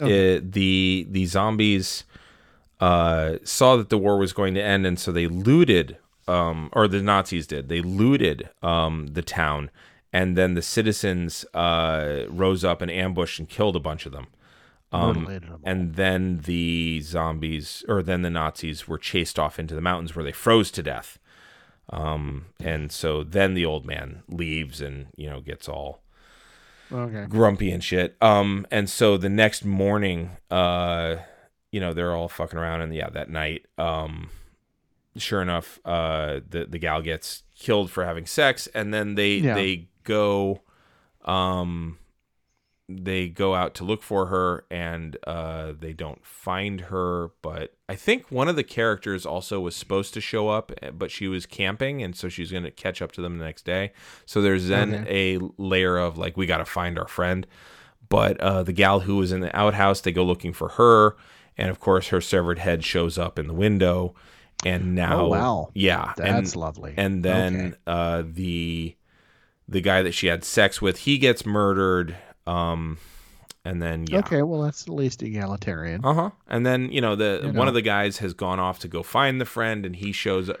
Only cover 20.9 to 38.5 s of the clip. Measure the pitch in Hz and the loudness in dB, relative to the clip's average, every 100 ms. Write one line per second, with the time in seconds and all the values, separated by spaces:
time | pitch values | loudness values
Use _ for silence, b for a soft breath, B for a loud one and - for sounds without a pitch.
20.9 | 58 - - b b b b b b - | -8 -10 -20 b b b b b b -12
21.9 | 78 78 76 73 69 - _ 82 78 76 | -6 -4 -4 -4 -8 -12 _ -6 -4 -6
22.9 | - 80 76 76 98 98 92 82 78 - | -4 -4 -2 -2 2 2 2 0 -2 -6
23.9 | 73 71 76 - 85 85 80 73 73 71 | -10 -10 -16 -12 -8 -6 -4 -6 -10 -10
24.9 | 69 69 - 73 69 67 71 - 71 71 | -10 -14 -14 -12 -12 -14 -14 -12 -10 -10
25.9 | - _ b b b b b b b b | -14 _ b b b b b b b b
26.9 | 123 120 107 98 107 107 98 92 87 - | -8 -8 -8 -4 6 6 6 0 -2 0
27.9 | 90 90 _ 113 104 101 98 - 113 98 | 0 0 _ 6 6 4 -2 -2 -2 -2
28.9 | - 113 98 98 104 107 - 101 95 98 | 4 4 6 2 4 4 4 -2 0 2
29.9 | 104 98 85 87 92 _ 90 87 87 87 | 2 0 -2 -6 -12 _ 2 2 2 0
30.9 | 85 82 82 B B B _ _ 104 87 | 0 -2 -4 B B B _ _ -4 -4
31.9 | 82 87 85 85 - 82 82 82 82 80 | -2 -2 -2 -4 -6 -6 -4 -4 -4 -4
32.9 | 80 - 76 73 80 78 80 _ - 82 | -6 -6 -8 -8 -4 -4 -6 _ -4 -2
33.9 | 80 80 80 82 b b _ _ _ _ | -2 -6 -10 -14 b b _ _ _ _
34.9 | _ _ 110 - 101 90 85 - - 85 | _ _ -10 -4 -2 0 -2 -4 -16 -4
35.9 | 85 80 78 76 69 - 85 71 82 80 | -2 0 -2 -4 -6 -8 -8 -8 -6 -4
36.9 | 78 80 78 - - _ _ - 104 92 | -4 -4 -8 -8 -14 _ _ 0 0 0
37.9 | 92 87 85 85 - 139 | -4 -4 -6 -6 0 2